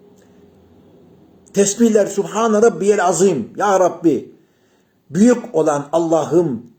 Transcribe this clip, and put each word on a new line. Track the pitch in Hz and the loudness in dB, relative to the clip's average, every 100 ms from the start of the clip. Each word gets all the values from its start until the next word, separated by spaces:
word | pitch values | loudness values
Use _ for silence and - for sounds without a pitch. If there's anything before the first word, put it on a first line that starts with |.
| _ _ _ _ _ _ _ _ _ _ _ _ _ _ _ | _ _ _ _ _ _ _ _ _ _ _ _ _ _ _
tesbihler | 196 196 - 233 214 196 | -2 -2 2 2 2 0
Subhane | 196 170 208 226 208 | -4 -6 -2 0 2
Rabbiyel | 226 165 196 202 | 2 0 0 0
Azim, | 180 165 196 151 101 - | 0 2 0 0 -6 -4
Ya | 202 190 | 0 2
Rabbi, | 180 170 165 120 - - _ _ _ _ _ _ _ | 0 0 -2 -2 -4 -20 _ _ _ _ _ _ _
büyük | 147 240 240 - | 0 2 2 -2
olan | 156 156 143 135 | -2 -2 -2 -2
Allah'ım | 165 165 160 135 165 165 113 - | -4 0 -2 0 0 0 -4 -12